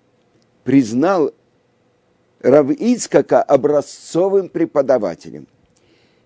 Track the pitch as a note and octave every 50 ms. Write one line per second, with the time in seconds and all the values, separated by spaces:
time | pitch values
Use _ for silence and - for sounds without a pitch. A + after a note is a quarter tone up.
0 | _ _ _ _ _ _ _ _ _ _ _ _ _ - B2+ C#3 C3 G#2 A2+ B2
1 | D3 F3+ G3 F#3 D3+ - - _ _ _ _ _ _ _ _ _ _ _ _ _
2 | _ _ _ _ _ _ _ _ - B2+ C3 D3+ D3 C3 D3+ - F#3+ A#3 B3 A3+
3 | - - - D#3+ B2+ - D3+ B2+ - - C#3+ C3+ B2 D3 D3 D3 C#3 - - -
4 | - - - E3 F3+ G3 F#3+ G3 F#3 E3 - E3 E3 D#3+ - D3+ C3+ C#3 C3+ B2
5 | G#2 F#2 E2+ D#2+ - D#2+ - D2 C2+ - _ _ _ _ _ _ _ _ _ _
6 | _ _ _ _ _